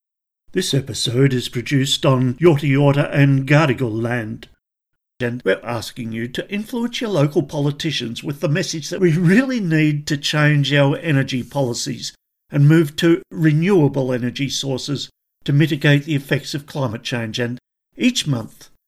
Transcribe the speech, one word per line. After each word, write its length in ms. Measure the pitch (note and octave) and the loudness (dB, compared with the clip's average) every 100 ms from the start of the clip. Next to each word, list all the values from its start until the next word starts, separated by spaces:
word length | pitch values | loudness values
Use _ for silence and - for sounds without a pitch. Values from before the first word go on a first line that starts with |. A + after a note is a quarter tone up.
| _ _ _ _ _ | _ _ _ _ _
This 200 | F#3 F#3+ | -4 -2
episode 600 | - - G#2+ - A#2+ C#3 | -2 -2 -6 -2 2 2
is 160 | B2+ - | 2 -4
produced 560 | B2 A2 C#3 C3+ - D#3 | -8 -2 0 0 0 2
on 300 | C3 B2+ B2 | 2 0 2
Yorta 340 | E3+ C#3+ D3+ | 4 4 2
Yorta 440 | C3+ C#3+ C#3 C#3 | 2 4 2 0
and 320 | D3 C#3+ C3+ C3+ | 2 4 4 4
Gadigal 560 | D3 D#3 A#2 B2 G#2+ | 4 4 0 -2 -4
land, 460 | A#2 A#2+ A2 A#2 - _ _ _ _ _ _ _ | -4 -4 -6 -12 -16 _ _ _ _ _ _ _
and 220 | A#2+ B2 | -6 -4
we're 160 | - - A2 | -2 -2 -4
asking 480 | A#2 - - A2+ | -8 -8 -10 -10
you 160 | A2+ A#2+ | -8 -8
to 200 | - - | -8 -8
influence 520 | G3+ G#3+ A#3+ A#3+ - | -8 -6 -6 -6 -6
your 80 | A3+ | -4
local 340 | F3+ D3 F3 | 0 2 0
politicians 800 | D3 D3+ C#3+ D3 C3 B2+ A#2+ A#2+ | -2 -2 -4 -2 -6 -4 -6 -8
with 160 | - C#3+ | -10 -6
the 80 | E3+ | -2
message 400 | D3+ F3+ E3 - | -2 -2 -6 -8
that 140 | F#3 | 0
we 160 | F3+ D#3 | 2 4
really 420 | F3 G3 C4+ B3 | 4 4 2 -2
need 480 | F3+ D#3+ D#3 D3 D3 | 0 2 2 0 -4
to 80 | C#3+ | -6
change 560 | - D3+ D3 D3 C3+ | -2 0 2 2 2
our 240 | C#3+ C#3 D#3+ | 2 2 0
energy 440 | E3 C#3 C3+ B2+ | 0 0 0 -4
policies 720 | - C#3+ B2+ A#2 - A#2+ - - _ _ _ | -6 -4 -4 -4 -8 -8 -10 -14 _ _ _
and 200 | D3+ C#3+ | 4 6
move 260 | D#3+ D3+ - | 6 4 0
to 260 | E3+ E3 - | 2 2 0
renewable 840 | F#3+ D#3 D3+ F3 G3 C#3+ C#3+ C3 | 0 2 2 4 4 4 0 -2
energy 340 | B2+ B2 B2 C3+ | -2 -4 -4 -6
sources 640 | - C#3 B2+ - C#3 - _ _ _ | -4 -6 -6 -6 -8 -8 _ _ _
to 100 | - | 0
mitigate 520 | C#3+ C#3+ D3 D3+ C#3+ D3 | 2 2 2 2 2 2
the 100 | C#3+ | -4
effects 380 | - C#3 - | -2 -4 -4
of 120 | D3 C#3+ | -10 -10
climate 380 | D#3 C3 A2+ | -8 -6 -6
change. 360 | - B2 A2 A2 | -8 -8 -6 -6
And 180 | A#2+ B2 _ _ _ - | -6 -6 _ _ _ -4
each 300 | A#3 A#3+ D3+ | -2 -2 -2
month, 420 | B2 A2 - - _ | -4 -6 -16 -20 _